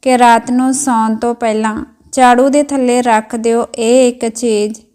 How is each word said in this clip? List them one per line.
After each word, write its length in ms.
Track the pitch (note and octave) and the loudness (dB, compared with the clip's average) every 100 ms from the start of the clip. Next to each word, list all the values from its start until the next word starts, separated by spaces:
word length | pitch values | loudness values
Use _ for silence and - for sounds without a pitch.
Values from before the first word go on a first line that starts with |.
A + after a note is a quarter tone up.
ਕਿ 160 | C4 B3+ | 2 2
ਰਾਤ 320 | A#3+ A#3 A#3 | 4 2 0
ਨੂੰ 220 | B3 C4 | -2 0
ਸੌਣ 400 | C4 - A#3 A3 A3 | -2 -2 -2 -2 -2
ਤੋਂ 180 | A#3+ | -4
ਪਹਿਲਾਂ 400 | A#3+ A#3 G#3+ A3 G#3+ - _ _ | -4 -4 -2 -4 -6 -12 _ _
ਝਾੜੂ 360 | - B3 A#3+ C4+ | 2 4 4 2
ਦੇ 140 | C#4+ | 2
ਥੱਲੇ 360 | D4 C#4 B3 B3 | 0 -2 0 0
ਰੱਖ 340 | A#3+ A3 A3 A#3+ | 0 0 -2 -6
ਦਿਓ 300 | A#3 A#3 - | -2 -2 -4
ਇਹ 340 | - A3+ B3 B3 | -4 0 2 2
ਇੱਕ 200 | B3 A3+ | 0 -8
ਚੀਜ਼। 520 | A3 A#3+ G#3+ G#3 A3 _ | -4 -2 -2 -4 -8 _